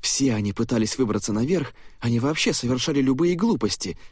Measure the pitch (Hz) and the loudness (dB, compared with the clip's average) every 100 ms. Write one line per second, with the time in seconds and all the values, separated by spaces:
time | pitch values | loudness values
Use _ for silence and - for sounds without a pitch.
0 | - - 135 107 101 98 117 120 110 - | -2 2 2 2 -2 -2 0 2 0 0
1 | 120 104 - 107 131 180 131 - - - | 0 0 0 0 2 0 -2 -10 -20 -6
2 | 117 117 139 156 - 160 120 127 - 143 | 0 0 0 0 0 0 -2 -2 0 2
3 | 131 131 175 175 226 156 104 - 95 - | 2 2 2 2 0 2 0 -2 -6 -8
4 | - | -14